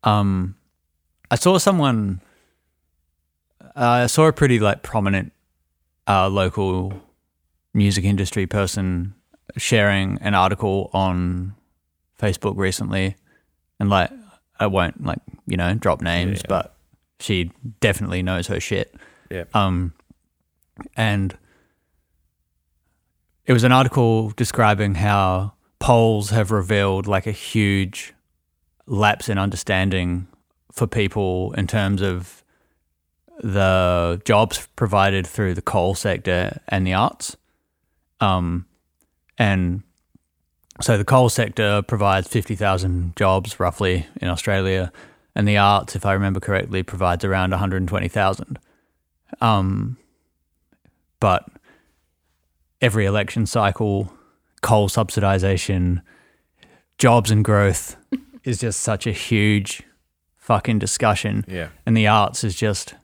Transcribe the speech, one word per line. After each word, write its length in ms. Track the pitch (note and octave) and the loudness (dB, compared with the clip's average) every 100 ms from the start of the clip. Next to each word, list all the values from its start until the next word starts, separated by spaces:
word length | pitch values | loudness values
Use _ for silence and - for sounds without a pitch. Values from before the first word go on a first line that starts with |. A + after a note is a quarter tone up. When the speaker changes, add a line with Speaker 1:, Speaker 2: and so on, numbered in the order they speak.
Speaker 1:
Um, 520 | A2 G#2 G2+ F#2+ F#2 F#2+ _ _ _ _ _ _ _ | 2 2 2 0 -4 -8 _ _ _ _ _ _ _
I 60 | A#2+ | 0
saw 220 | F3+ F#3 | 2 4
someone, 640 | G3+ F#3+ C#3+ A2+ G2+ F2+ _ _ _ _ _ _ _ _ _ _ _ _ _ _ | 2 2 2 2 -2 -4 _ _ _ _ _ _ _ _ _ _ _ _ _ _
uh, 60 | - - | -20 -2
I 300 | A#2+ A#2+ A#2+ | 2 2 2
saw 200 | - D#3+ | 4 2
a 60 | |
pretty, 260 | D3+ C#3+ A#2+ | 4 2 4
like, 240 | G#2 G2+ | 2 -2
prominent, 500 | - A2+ G2 G2 - _ _ _ _ _ _ _ - | -4 -2 0 0 -4 _ _ _ _ _ _ _ 0
uh, 220 | G2 F#2+ | 2 2
local 760 | G2 F#2 - G2 F#2 F#2 F#2+ _ _ _ _ _ _ _ | 2 0 0 -2 -2 -4 -10 _ _ _ _ _ _ _
music 320 | - G2+ G2 | 0 2 2
industry 420 | F#2+ G2 G2 - F#2 | 0 0 0 -2 -2
person 680 | G#2 F#2+ - F#2 F2+ F2+ - _ _ _ - | 0 -2 -2 -2 -2 -4 -10 _ _ _ -10
sharing 600 | - A#2+ G#2 G2 F#2+ G2 | 0 2 2 2 -2 -4
an 160 | G#2 | 0
article 560 | G2+ F#2 F#2+ G#2+ G2 - | 2 2 2 -2 -2 -2
on 600 | F#2+ F#2+ F2+ F2 F2+ F#2 G2+ _ _ _ _ _ _ | 0 0 0 -2 -4 -8 -12 _ _ _ _ _ _
Facebook 360 | A2 F#2 G#2+ F#2+ | -4 -2 -4 -2
recently, 600 | F#2+ - G#2 G2 F#2+ F#2+ _ _ _ _ _ _ | -2 -2 -4 -2 -4 -6 _ _ _ _ _ _
and, 80 | G2+ | 2
like, 220 | G2+ F2+ C4+ A3 _ _ _ | 2 2 -4 -20 _ _ _
I 60 | G#2+ | -2
won't, 360 | F#2+ F2 - | 0 -2 -4
like, 140 | - - - - - | -8 -8 -12 -20 -8
you 100 | F#2 | -4
know, 180 | F2 | -2
drop 260 | G2+ G2 E2 | -2 -2 -2
names, 360 | E2+ E2+ F2 G2 | -2 -2 -2 -4
Speaker 2:
Yeah, 40 | |
yeah. 20 | - | -4
Speaker 1:
but 280 | F#2 - _ _ _ _ _ | -4 -4 _ _ _ _ _
she 320 | - G2 E2+ - B2+ G#2+ | -4 -2 -2 -8 -18 -2
definitely 420 | A2 F#2+ G2 F2+ | 0 0 -4 -4
knows 240 | F#2 F#2 F2 | -2 -4 -4
her 120 | F2+ | -6
shit. 340 | - G2 - - - _ _ | -4 -4 -6 -12 -20 _ _
Speaker 2:
Yeah. 140 | F#2 E2+ | -12 -4
Speaker 1:
Um, 400 | A2 G2 F2+ F2+ - _ _ _ _ _ _ _ - - - | 0 0 0 -4 -8 _ _ _ _ _ _ _ -20 -16 -4
and 400 | A2+ G2+ F#2+ - _ _ _ _ _ _ _ _ _ _ _ _ _ _ _ _ _ _ _ _ - | -2 0 -4 -6 _ _ _ _ _ _ _ _ _ _ _ _ _ _ _ _ _ _ _ _ 2
it 60 | |
was 120 | B2 | 4
an 80 | B2 | 6
article 580 | B2+ C3 C3+ A#2 A2+ A2 G#2+ | 6 4 2 2 2 0 -4
describing 600 | A#2 - A2 G2+ G#2 F#2 | -4 2 2 2 0 0
how 580 | G#2 G2+ F#2+ F#2 G2 - _ _ | 0 2 2 0 -4 -10 _ _
polls 520 | - A#2+ A2+ G#2+ G2+ | 2 4 4 2 -2
have 200 | A2 G2 | -2 0
revealed, 560 | G#2+ F2+ G#2 G2 F#2+ G2 | -2 0 0 0 -2 -2
like, 200 | G2 G2+ | -2 -4
a 60 | |
huge 800 | G2+ - A2 G2+ G2 F#2+ - - _ _ _ _ _ _ _ - | -10 -6 0 0 0 -2 -8 -18 _ _ _ _ _ _ _ -8
lapse 420 | G#2+ G#2 G#2 - | 0 2 0 -2
in 100 | G2 | -2
understanding 880 | G2 F#2+ - F#2+ F#2+ F#2+ F2 F2 F#2 _ _ _ _ | -2 -4 -2 0 0 0 -2 -4 -6 _ _ _ _
for 140 | - A#2 | -6 -4
people 680 | A#2+ G2+ G#2+ G2 F2+ F#2 | 0 -2 -2 -2 -2 -4
in 140 | - F2+ | -4 -2
terms 360 | A2+ G2 G2 | 0 0 0
of 400 | G2 F2+ F2+ - _ _ _ _ _ _ _ _ _ E4 | -2 -4 -8 -18 _ _ _ _ _ _ _ _ _ -12
the 800 | A2+ G2+ F#2+ F#2 F2+ F2+ E2+ F2 | -6 0 2 4 2 2 0 -2
jobs 420 | - G#2 G#2 - - - | 2 2 2 -2 -12 -6
provided 500 | A2 G2+ G2 G2 F2+ | -2 2 2 0 -4
through 280 | - G2+ | -4 -4
the 80 | F2 | -2
coal 320 | - G#2 F2 | -2 0 0
sector 680 | G2 G#2 F#2+ G2 F2+ F2+ - - | -2 -2 -4 -2 -2 -2 -8 -4
and 180 | G2 F#2 | -2 0
the 60 | |
arts. 440 | F#2 A#2+ - - - _ _ _ _ _ _ _ _ | 0 0 -4 -14 -14 _ _ _ _ _ _ _ _
Um, 460 | G#2 F#2 F2 F2 F2+ _ _ _ _ _ _ - | 0 0 -2 -4 -8 _ _ _ _ _ _ 0
and 440 | G#2+ F#2+ F2 F2+ - _ _ _ _ _ _ _ _ - | 2 2 0 -2 -8 _ _ _ _ _ _ _ _ -10
so 160 | - A2 | 0 0
the 80 | |
coal 240 | G2+ C3 B2+ | 4 4 4
sector 540 | - A2 - G#2 G#2 | 2 -4 0 0 0
provides 460 | G2 A2 G2+ F#2+ F#2+ | 0 0 2 2 0
fifty 260 | A#2 G2+ | -4 -4
thousand 600 | G2 G2+ F#2+ F#2 F2+ F2 E2+ | -2 0 0 0 -2 -4 0
jobs 420 | G2 F#2+ F#2 - | 2 2 0 -4
roughly 460 | F#2 - G2 F2+ D#2+ - | -4 0 0 0 -4 -6
in 80 | F#2 | -6
Australia, 640 | F2 - G2 F#2+ F#2+ F2+ - - _ _ | -4 -2 0 0 0 -2 -8 -20 _ _
and 120 | - G#2 | -2 2
the 80 | G#2 | 4
arts, 380 | G2+ G2+ - F#2+ | 4 4 0 -6
if 80 | G2+ | -2
I 60 | |
remember 280 | G2 G2 F#2+ | 0 0 -2
correctly, 420 | - F#2+ F2+ F#2 | -2 -2 -2 -6
provides 420 | F2+ F2+ F#2 F2 | -6 -2 0 0
around 280 | G2+ F#2+ F#2 | 0 0 0
a 60 | F#2 | 0
hundred 200 | G2 F#2 | -2 -2
and 100 | F#2 | -2
twenty 200 | F#2+ F#2+ | -2 -4
thousand. 500 | G#2+ F#2+ F#2+ - - _ _ _ _ _ _ _ - | 0 -2 -2 -8 -14 _ _ _ _ _ _ _ -2
Um, 560 | A#2 G#2 F#2+ G2 G#2 B2 _ _ _ _ _ _ _ _ _ _ _ _ | 0 2 0 -2 -4 -8 _ _ _ _ _ _ _ _ _ _ _ _
but 280 | G#2 F2+ - - _ _ _ _ _ _ _ _ _ _ _ _ | 0 0 -2 -20 _ _ _ _ _ _ _ _ _ _ _ _
every 260 | B2 G#2+ G2+ | 0 2 0
election 400 | G#2 G2 - A2 | 0 -2 -2 -2
cycle, 640 | A#2 G2+ F#2+ G#2+ G2 G2 - _ _ _ _ | 2 0 2 0 0 -2 -10 _ _ _ _
coal 280 | - A2 G2+ | 2 2 2
subsidization, 1120 | - G#2 - G2 G2 F#2+ F#2+ - F#2+ F2+ F2+ - _ _ _ _ _ _ _ _ _ | 0 -2 0 2 2 2 0 0 0 0 0 -4 _ _ _ _ _ _ _ _ _
jobs 320 | C3 A#2+ G2+ | 4 4 4
and 140 | G#2+ | 2
growth 520 | G#2 G#2 G2+ E2+ - - _ C4 | 4 4 4 0 -6 -18 _ -10
<laughs> 240 | - - | -10 -14
is 140 | - A2+ | -6 -4
just 220 | A#2+ G#2 | -4 -4
such 260 | - G#2 - | -4 -4 -4
a 60 | |
huge 720 | G2+ - A2 G#2 G#2 F#2+ - - _ _ _ _ _ | -6 0 2 4 2 0 -10 -16 _ _ _ _ _
fucking 420 | - G#2+ A#2 A2 | 0 0 2 -2
discussion. 640 | G2+ - A#2 G2 G#2+ G#2 G#2+ | -2 0 0 0 -2 -4 -6
Speaker 2:
Yeah. 200 | F#2 D#2+ - - | -8 -10 -10 0
Speaker 1:
And 100 | A2+ | 2
the 120 | G#2+ | 4
arts 340 | G#2+ G2+ - | 4 2 -2
is 100 | A2 F2+ | -6 -2
just 380 | A2 G2+ - - | -2 -2 -8 -18